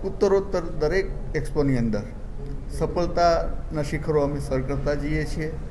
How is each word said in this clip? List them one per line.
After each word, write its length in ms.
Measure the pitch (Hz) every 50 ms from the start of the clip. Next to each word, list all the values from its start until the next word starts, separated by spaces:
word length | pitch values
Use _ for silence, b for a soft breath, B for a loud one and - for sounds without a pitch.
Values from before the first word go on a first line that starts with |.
| -
ઉત્તરોત્તર 580 | 196 196 - 214 202 190 196 190 - - 180
દરેક 500 | 170 - - 156 156 151 170 196 190 - - - - - -
એક્સપોની 420 | 156 135 - - 156 143 139 135 123
અંદર 240 | 113 113 104 101 101 - - - - - - - - - - - - -
સફળતાના 1080 | - - 165 151 143 170 175 170 170 180 170 170 170 165 - - - - - - 160 156
શિખરો 400 | 147 139 - 147 - - 156 151
અમે 180 | 143 139 147 143
સર 220 | 135 - 135 131
કરતા 320 | 131 131 143 135 139 147 147
જઈએ 320 | 143 143 147 156 156 151
છીએ. 280 | - - - 156 156 156 - - -